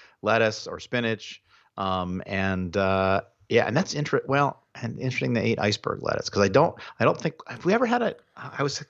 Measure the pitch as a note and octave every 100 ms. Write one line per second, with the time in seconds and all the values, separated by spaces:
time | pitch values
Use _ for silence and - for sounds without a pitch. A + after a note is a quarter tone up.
0 | - _ G#2 A2+ A2 G#2+ - E2+ - B2
1 | A#2 A2 - - _ _ _ - F#2+ F#2
2 | F2+ F#2 - G2 F#2+ F#2 F2+ G2 F#2+ F#2+
3 | F#2+ G2 - _ - A2+ - B2+ G3 D3
4 | D3 C3 - C#3 C#3+ - _ - A2+ -
5 | B2+ - C3 A#2 A2 A2+ G#2 G#2 - -
6 | - - - - G2 C3 E3 - - -
7 | A#2+ - E3 - - - E3+ A3+ A#3+ A#3+
8 | A3+ - _ - A#2+ - C#3 -